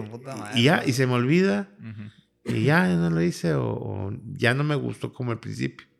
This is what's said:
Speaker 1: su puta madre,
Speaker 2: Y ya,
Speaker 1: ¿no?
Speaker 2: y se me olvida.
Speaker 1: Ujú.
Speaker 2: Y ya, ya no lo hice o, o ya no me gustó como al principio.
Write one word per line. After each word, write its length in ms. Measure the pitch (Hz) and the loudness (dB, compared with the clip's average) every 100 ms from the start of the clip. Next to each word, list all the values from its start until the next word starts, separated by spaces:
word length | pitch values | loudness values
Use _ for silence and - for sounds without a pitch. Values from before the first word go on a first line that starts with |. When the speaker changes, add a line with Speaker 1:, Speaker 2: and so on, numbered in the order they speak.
Speaker 1:
su 80 | 107 | -2
puta 240 | 120 131 - | -12 -12 -12
madre, 240 | 104 117 | -4 4
Speaker 2:
Y 40 | |
ya, 140 | 127 175 | 4 4
Speaker 1:
¿no? 60 | 147 | 2
Speaker 2:
y 80 | |
se 140 | 127 127 | 0 2
me 60 | |
olvida. 560 | 123 123 175 190 202 196 - | 2 4 4 4 0 -4 -14
Speaker 1:
Ujú. 760 | 113 104 104 - _ _ - 117 | -16 -14 -14 -18 _ _ -4 0
Speaker 2:
Y 100 | 120 | 4
ya, 220 | 165 185 | 4 4
ya 80 | 170 | 2
no 140 | 170 | 2
lo 120 | 165 | 2
hice 320 | 175 - 170 143 | 0 0 -2 0
o, 100 | 117 | -2
o 460 | 113 113 101 98 131 - | -4 -6 -6 -6 -8 -10
ya 200 | - 117 | 0 2
no 100 | 135 | 2
me 120 | 151 143 | 0 0
gustó 360 | 120 107 120 | -2 -6 -10
como 200 | - 123 | -6 -6
al 80 | 110 | -6
principio. 480 | 104 104 135 - - | -6 -6 -6 -8 -20